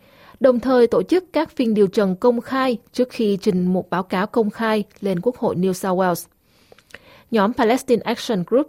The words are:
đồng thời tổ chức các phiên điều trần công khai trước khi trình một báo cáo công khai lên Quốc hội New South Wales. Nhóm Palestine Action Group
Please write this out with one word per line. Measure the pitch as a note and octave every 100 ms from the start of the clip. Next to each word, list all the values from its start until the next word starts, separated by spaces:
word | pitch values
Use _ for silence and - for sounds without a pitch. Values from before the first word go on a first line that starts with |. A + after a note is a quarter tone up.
| _ _ - -
đồng | C4+ B3
thời | B3+ B3+ A#3
tổ | G3
chức | F#3 F4 F4+
các | D4 D#4 -
phiên | A#3
điều | G#3+ G3+
trần | G3 G3 F#3
công | B3 A#3+
khai | - C4 C4 A3+ -
trước | - B3+
khi | - G#3+ G3+
trình | G#3+ F#3 F3+
một | F#3 -
báo | F3
cáo | F#3+ F#3+ G#3
công | B3 G#3+
khai | - A3+ G#3+ G3+ -
lên | G3 F3+
Quốc | A#3+ -
hội | G#3+ -
New | F#3
South | F3+ G3 F#3
Wales. | F#3 E3+ - _ _ _ _ - _ - - - _
Nhóm | A3+ G3
Palestine | B3 A3 B3+ - A3+
Action | - A#3 - G#3 E3+
Group | A#3+